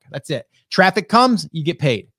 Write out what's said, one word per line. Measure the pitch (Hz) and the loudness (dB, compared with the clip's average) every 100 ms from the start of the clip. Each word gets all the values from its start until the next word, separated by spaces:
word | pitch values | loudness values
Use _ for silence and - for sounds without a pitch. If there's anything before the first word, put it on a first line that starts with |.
| _ | _
That's | 139 - | -14 -8
it. | 135 - _ - | -8 -10 _ -8
Traffic | - 185 185 - | 2 2 2 0
comes, | 220 254 220 151 | 2 4 0 -4
you | 165 | -8
get | 151 - | -6 -2
paid. | 151 113 - | -2 -2 -6